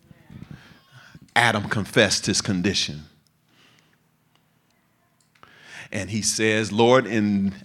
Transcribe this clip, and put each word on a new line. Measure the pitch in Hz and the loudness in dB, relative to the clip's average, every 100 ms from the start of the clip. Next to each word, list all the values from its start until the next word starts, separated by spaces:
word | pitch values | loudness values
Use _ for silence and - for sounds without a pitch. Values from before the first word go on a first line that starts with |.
| _ _ _ - - - - - _ - - - - | _ _ _ -20 -20 -20 -20 -20 _ -20 -20 -20 -4
Adam | 113 117 107 98 | 2 2 2 -2
confessed | 110 92 127 101 - - | -4 0 2 2 2 -2
his | 98 | -2
condition. | - 92 98 90 - 73 76 _ _ _ _ _ _ _ _ _ _ _ _ _ _ _ _ _ _ _ _ _ _ _ - - - - - | -2 -2 -2 -2 -4 -8 -16 _ _ _ _ _ _ _ _ _ _ _ _ _ _ _ _ _ _ _ _ _ _ _ -20 -20 -20 -20 -12
And | 107 92 | -10 -6
he | 107 | -4
says, | 98 - 110 110 107 | -4 0 0 0 0
"Lord, | 101 117 127 110 | 2 6 4 4
and | 110 104 101 98 - | 0 0 2 0 -4